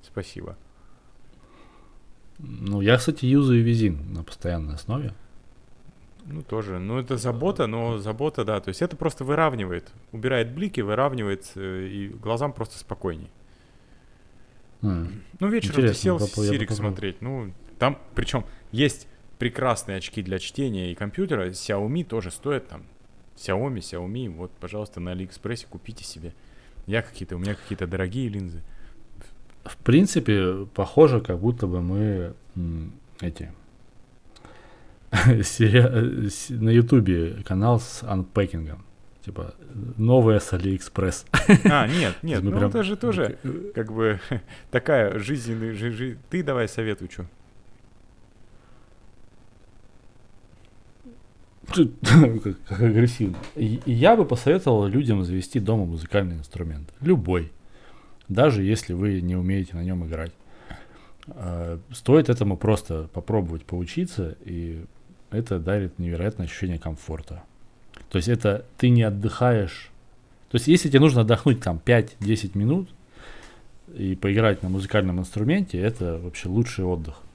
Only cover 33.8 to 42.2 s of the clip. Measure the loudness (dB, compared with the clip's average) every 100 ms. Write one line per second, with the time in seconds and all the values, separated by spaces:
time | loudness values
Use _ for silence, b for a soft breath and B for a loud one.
33.8 | -20 -20 -20 -20 -20 B B B B B
34.8 | B B -6 4 6 6 2 4 6 8
35.8 | 6 4 0 0 -4 -6 -8 -2 4 6
36.8 | 6 6 6 2 0 -4 -4 0 2 2
37.8 | 0 -12 -6 -4 -2 -2 -2 -2 -8 -12
38.8 | -16 -20 -20 -18 -14 -12 -12 -14 -16 -12
39.8 | -10 0 6 8 8 6 2 -2 0 -2
40.8 | -4 -2 -2 -2 0 0 8 8 8 4
41.8 | 2 2 0 -2